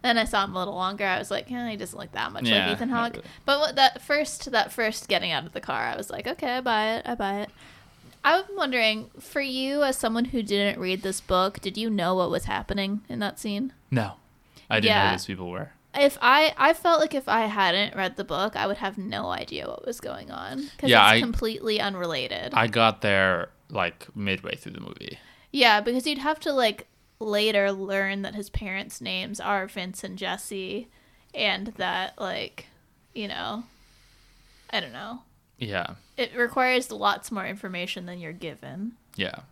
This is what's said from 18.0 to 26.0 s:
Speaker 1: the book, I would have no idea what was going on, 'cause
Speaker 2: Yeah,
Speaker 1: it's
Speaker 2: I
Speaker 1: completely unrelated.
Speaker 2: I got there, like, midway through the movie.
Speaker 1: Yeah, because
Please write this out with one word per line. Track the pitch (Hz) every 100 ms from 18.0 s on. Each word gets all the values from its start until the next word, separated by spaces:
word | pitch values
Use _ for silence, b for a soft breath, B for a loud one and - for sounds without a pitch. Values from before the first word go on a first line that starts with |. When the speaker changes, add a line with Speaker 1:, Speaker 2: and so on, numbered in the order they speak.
| 185 -
Speaker 1:
the |
book, | - 156 202 -
I | -
would | 202
have | 202 208
no | 190 - 90
idea | 90 - 76 -
what | - -
was | 240
going | - - -
on, | - 95 262 285 -
'cause | 269
Speaker 2:
Yeah, | 117 104
Speaker 1:
it's | 110
Speaker 2:
I |
Speaker 1:
completely | 240 220 220 226 220 208
unrelated. | 202 190 175 143 123 98 -
Speaker 2:
I | - 113
got | 117 113 107
there, | 107 98 95 87 87 _ _
like, | 104 87 - -
midway | - 101 95 - -
through | -
the | -
movie. | - - - - b b b
Speaker 1:
Yeah, | 277 247 208
because | 214 247